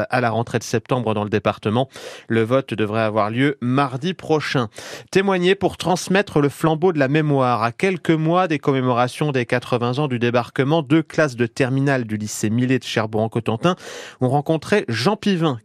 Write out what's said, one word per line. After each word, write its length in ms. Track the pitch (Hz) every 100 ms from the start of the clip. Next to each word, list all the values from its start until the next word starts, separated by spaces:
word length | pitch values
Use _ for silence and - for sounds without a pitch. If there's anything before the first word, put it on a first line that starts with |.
| -
à 120 | 127
la 80 | 120
rentrée 300 | 110 117 120
de 40 |
septembre 500 | - 113 - 127 110
dans 100 | 104
le 60 | 104
département. 600 | 104 107 98 107 117 135 - - - -
Le 140 | 113
vote 320 | 110 131 -
devrait 280 | 104 104 110
avoir 280 | 110 107 104
lieu 280 | 117 143 -
mardi 520 | 120 131 139 127 170
prochain. 560 | - - 156 - 135 113 - - - -
Témoigner 440 | 190 196 185 175 196
pour 220 | 180 -
transmettre 600 | 170 180 - 190 208 156
le 100 | 143
flambeau 440 | - 160 160 185
de 60 | 151
la 80 | 131
mémoire. 560 | 156 151 139 123 117
À 80 | 117
quelques 400 | - 196 180 -
mois 360 | 160 156 180 185
des 120 | 151
commémorations 720 | - 135 127 120 123 - 151
des 140 | 131 117
quatre-vingts 540 | 123 - 120 120 127
ans 80 | 151
du 120 | 120
débarquement, 600 | 120 120 120 - 135 165
deux 200 | 127 160
classes 340 | 156 - 151 120
de 100 | 120
terminale 600 | - 127 135 139 131 110
du 120 | 107
lycée 320 | 107 - 107
Millet 300 | 117 127 131
de 40 |
Cherbourg-en-Cotentin 920 | - 117 107 107 110 117 107 113 170 185 - - - -
ont 80 | 127
rencontré 560 | 143 151 160 - 202 -
Jean 280 | 110 156 208
Pivin, 420 | 208 180 165 120